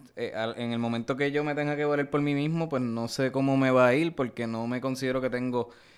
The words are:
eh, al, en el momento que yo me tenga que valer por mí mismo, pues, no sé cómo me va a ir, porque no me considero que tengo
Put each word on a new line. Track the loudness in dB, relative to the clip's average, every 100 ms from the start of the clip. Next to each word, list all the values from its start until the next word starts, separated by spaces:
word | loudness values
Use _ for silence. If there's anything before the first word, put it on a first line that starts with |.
| -16 -8
eh, | -6
al, | -4 -4 -4
en | -4
el | -2
momento | -2 -2 -2 -2
que | 0
yo | 0
me | -2
tenga | -2 -2 0
que |
valer | 0 0 0
por | 0
mí | 2
mismo, | 0 0 0 -2
pues, | -2
no | -2 -2 -4
sé | -2 0
cómo | 2 2 4
me | 4
va | 6 6
a |
ir, | 6 2
porque | 0 -4 -4 -6
no | -4 -4
me | -4
considero | -4 -4 -2 -2
que | -2
tengo | -2 -2 -2 -4 -8 -20